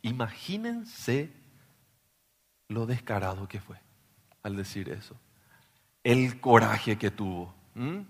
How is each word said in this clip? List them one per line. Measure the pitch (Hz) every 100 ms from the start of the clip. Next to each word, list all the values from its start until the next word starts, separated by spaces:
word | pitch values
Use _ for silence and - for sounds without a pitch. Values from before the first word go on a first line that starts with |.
Imagínense | 117 123 110 - - 202 233 233 214 - - 131 156 - - _ _ _ _ _ _ _ _ _ _ _ _
lo | 107 113
descarado | 123 - 104 95 95 98
que | 104
fue | - - _ _ _ _ _ _
al | 104
decir | 98 95 101 92
eso. | 104 - 135 _ _ _ - _ _ _ _
El | 104 123 127 123
coraje | 123 117 110 107 - 107
que | 104
tuvo. | - 98 90 90 - _
¿Mm? | - 131 190